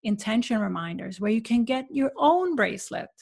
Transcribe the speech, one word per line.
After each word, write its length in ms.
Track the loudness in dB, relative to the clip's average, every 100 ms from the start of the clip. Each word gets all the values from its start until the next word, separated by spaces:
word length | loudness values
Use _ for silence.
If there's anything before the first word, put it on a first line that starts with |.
Intention 580 | -2 -2 0 0 2 0
Reminders, 600 | 0 -2 -4 -6 -10 -4
where 100 | 0
you 100 | 0
can 240 | 2 2
get 220 | 2 -2 -2
your 220 | -2 -2 2
own 360 | 4 4 2
bracelet. 540 | 0 0 -2 -8 -8 -8 _